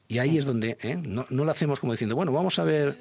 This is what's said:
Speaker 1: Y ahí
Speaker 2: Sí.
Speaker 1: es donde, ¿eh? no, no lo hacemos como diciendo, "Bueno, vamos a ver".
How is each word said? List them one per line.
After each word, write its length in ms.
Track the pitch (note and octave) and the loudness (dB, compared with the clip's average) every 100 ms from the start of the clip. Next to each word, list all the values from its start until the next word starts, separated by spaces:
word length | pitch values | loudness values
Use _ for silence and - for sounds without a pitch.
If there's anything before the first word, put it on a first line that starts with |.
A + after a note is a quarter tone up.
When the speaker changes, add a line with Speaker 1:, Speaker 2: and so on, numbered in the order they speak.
| _ | _
Speaker 1:
Y 120 | A2+ | -2
ahí 120 | C3+ | 2
Speaker 2:
Sí. 80 | D#3+ | 2
Speaker 1:
es 60 | |
donde, 340 | C#3 A#2 A2 A#2 | 2 0 -2 -4
¿eh? 140 | G#2+ | -6
no, 320 | F3 D3+ A2+ B2+ | -4 -4 -6 -4
no 160 | B2+ | -2
lo 60 | D#3 | 0
hacemos 300 | D3 D3+ C#3 | 0 0 0
como 100 | C3 | -2
diciendo, 240 | A2+ A2 | -2 0
"Bueno, 160 | A#2+ F3+ | 0 0
vamos 280 | C3+ F#3 F3+ | 2 0 0
a 40 | |
ver". 320 | E3 D#3 C#3+ - | 2 2 2 -2